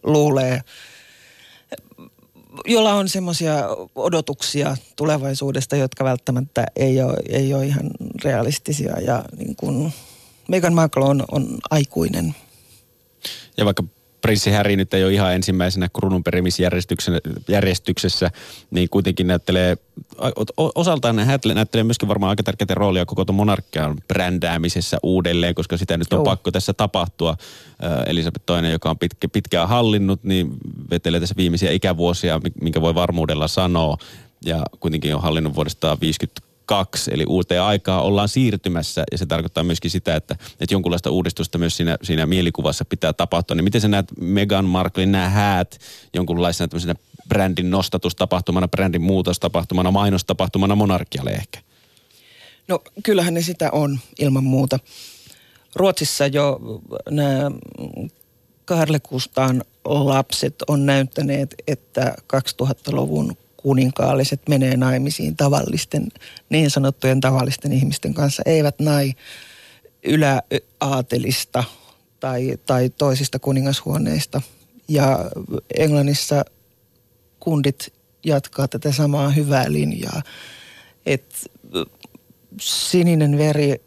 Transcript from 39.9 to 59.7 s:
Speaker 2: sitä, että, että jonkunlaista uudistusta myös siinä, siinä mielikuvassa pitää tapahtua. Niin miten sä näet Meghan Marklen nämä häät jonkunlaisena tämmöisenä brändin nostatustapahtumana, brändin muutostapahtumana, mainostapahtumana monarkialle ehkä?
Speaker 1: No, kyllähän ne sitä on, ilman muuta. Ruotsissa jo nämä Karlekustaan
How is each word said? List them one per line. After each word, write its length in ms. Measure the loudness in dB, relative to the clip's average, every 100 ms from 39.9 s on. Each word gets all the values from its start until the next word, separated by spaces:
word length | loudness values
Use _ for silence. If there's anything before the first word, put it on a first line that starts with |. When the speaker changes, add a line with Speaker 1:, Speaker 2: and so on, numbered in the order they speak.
Speaker 2:
sitä, 260 | -4 -2 -4
että, 200 | -4 -10 -10 -8
että 140 | -2
jonkunlaista 360 | 0 0 -2 -2
uudistusta 480 | 0 -2 -4 -6 -2
myös 180 | -2 0
siinä, 220 | -2 -2
siinä 240 | -2 0 2
mielikuvassa 580 | 2 0 0 -2 -2
pitää 280 | -4 -2 -2
tapahtua. 420 | 0 0 0 0
Niin 100 | 0
miten 160 | 2 2
sä 80 | 2
näet 180 | 2 0 -6
Meghan 440 | 0 0 2 2
Marklen 480 | 2 2 0 0 2
nämä 160 | 2 2
häät 500 | 2 2 2 0 -6 -20 -20 -8
jonkunlaisena 540 | -4 -2 2 0 0 -4
tämmöisenä 260 | -4 -4 -6 _ -20 -2
brändin 420 | 0 2 0 0
nostatustapahtumana, 1000 | 0 0 -2 -4 -2 -2 0 0 0 0
brändin 340 | 0 0 0
muutostapahtumana, 880 | 2 2 0 -2 -2 -2 -2 0 2
mainostapahtumana 840 | 2 2 0 0 -2 0 2 2
monarkialle 560 | 4 4 2 -2 -6 -4
ehkä? 300 | -6 -8 -16 _ _ _ _ _ _ _ -20 -20 -20 -4
Speaker 1:
No, 140 | -4 -4 -6
kyllähän 320 | 0 2 2
ne 80 | 0
sitä 280 | -4 -2 -2
on, 260 | 0 0 -2 -8 -2
ilman 260 | 2 2
muuta. 340 | 2 2 2 0 _ -20 -20 -20 -20 -20 _ _ _
Ruotsissa 520 | 0 2 2 -2 0 0
jo 340 | 2 0 -2 -8 -14 -12 -12 -4
nämä 400 | 0 2 0 -2 -4 -14 -12 -12 -10 -12 _ _ _ _ _
Karlekustaan 1000 | -2 0 2 0 -2 -6 -4 0 2 0 -2